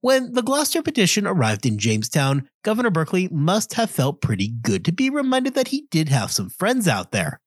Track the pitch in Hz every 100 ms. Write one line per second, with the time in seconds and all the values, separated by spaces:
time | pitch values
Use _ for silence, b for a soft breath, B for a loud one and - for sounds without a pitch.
0 | 247 262 247 247 233 277 294 339 320 254
1 | 185 - 202 190 110 104 127 104 113 107
2 | 107 151 135 139 135 _ - 220 240 165
3 | 156 185 185 160 151 208 - - 226 -
4 | 131 - - 98 101 117 113 95 165 175
5 | 262 285 262 262 262 262 254 277 302 165
6 | 156 135 139 - 95 - 190 254 190 104
7 | 87 107 82 -